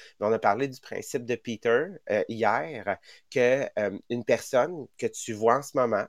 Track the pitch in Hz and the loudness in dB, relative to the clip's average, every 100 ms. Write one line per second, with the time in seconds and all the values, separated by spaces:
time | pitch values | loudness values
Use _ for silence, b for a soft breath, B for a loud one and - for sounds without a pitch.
0 | B B 107 110 110 104 139 127 - 101 | B B 0 2 2 2 0 -6 -10 -10
1 | - 135 120 120 - 110 117 117 170 185 | -6 -6 -4 -4 -4 -4 2 2 0 -8
2 | - 104 - 110 107 117 160 127 95 95 | -2 -2 -2 0 2 2 -2 -8 -6 -6
3 | B B B 135 123 135 135 - 104 95 | B B B 2 4 2 0 -2 -2 -4
4 | - 120 117 120 - 127 147 175 120 - | -6 -4 0 0 2 2 2 -2 -12 -6
5 | 113 - - 107 113 131 143 143 123 104 | -6 -6 -10 0 4 4 2 0 2 0